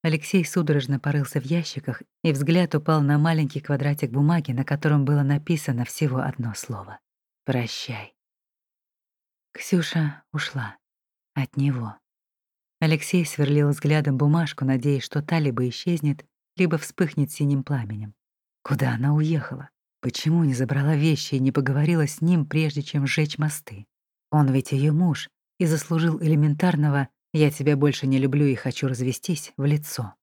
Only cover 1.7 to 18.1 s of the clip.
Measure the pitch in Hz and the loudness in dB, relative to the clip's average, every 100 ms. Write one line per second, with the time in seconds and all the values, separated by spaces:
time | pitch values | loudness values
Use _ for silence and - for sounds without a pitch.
1.7 | - 139 127 - _ 165 139 147 170 170 | -8 -8 -8 -12 _ 0 0 2 2 4
2.7 | 151 151 156 143 147 160 160 139 147 147 | 0 2 2 4 4 4 2 0 -4 -4
3.7 | 139 143 143 131 120 143 170 147 120 135 | -2 0 -2 -2 2 2 2 0 -4 -2
4.7 | 143 156 151 135 147 139 143 147 160 - | 0 2 2 2 2 2 0 0 -2 0
5.7 | 120 120 - 151 127 143 - 117 104 - | -2 -4 -2 -2 0 -4 -4 -6 -6 -10
6.7 | 107 101 - _ _ _ _ - 123 120 | -12 -12 -18 _ _ _ _ -4 -4 -4
7.7 | - - 113 101 _ _ _ _ _ _ | -8 -10 -12 -12 _ _ _ _ _ _
8.7 | _ _ _ _ _ _ _ _ - - | _ _ _ _ _ _ _ _ -16 0
9.7 | 180 160 165 151 143 _ 151 - 135 110 | 0 2 0 -2 -4 _ -8 -6 -8 -10
10.7 | - _ _ _ _ _ - 131 - 139 | -12 _ _ _ _ _ -6 -4 -2 0
11.7 | 127 110 104 _ _ _ _ _ _ _ | -2 -6 -12 _ _ _ _ _ _ _
12.7 | _ 160 156 - 180 160 - 143 147 147 | _ 0 0 0 0 0 0 2 4 2
13.7 | 143 143 156 147 135 147 156 151 - 135 | 2 2 2 2 2 4 2 0 -2 0
14.7 | 131 131 139 - 147 147 165 147 117 127 | 0 0 -2 -2 -6 -2 0 0 0 -2
15.7 | - - 170 147 143 - _ _ - 180 | -4 -2 0 0 -4 -8 _ _ -2 0
16.7 | 160 - - 170 - 139 - 143 139 135 | 0 -4 -4 -2 0 -4 -2 0 0 -2
17.7 | 143 104 104 107 | -4 -4 -8 -12